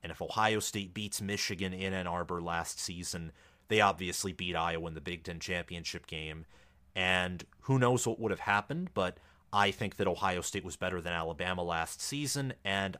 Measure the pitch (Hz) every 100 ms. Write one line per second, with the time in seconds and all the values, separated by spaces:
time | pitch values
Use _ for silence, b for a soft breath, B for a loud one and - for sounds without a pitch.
0 | 87 80 85 - 110 110 - 110 98 87
1 | 104 - 98 101 - 92 95 92 95 95
2 | 87 87 85 90 85 85 82 - - 87
3 | 87 87 82 b b b b 107 101 85
4 | 90 87 98 85 90 85 85 82 82 78
5 | 71 87 80 85 82 90 85 87 82 90
6 | - 80 78 78 78 b b b b -
7 | 92 92 90 90 - - - 135 123 123
8 | 117 113 110 95 - 101 - 156 180 -
9 | 92 - b b b 104 101 95 104 -
10 | 98 87 98 90 82 101 90 - 92 90
11 | 85 85 82 80 90 92 87 82 82 -
12 | - 143 143 143 135 123 98 98 98 90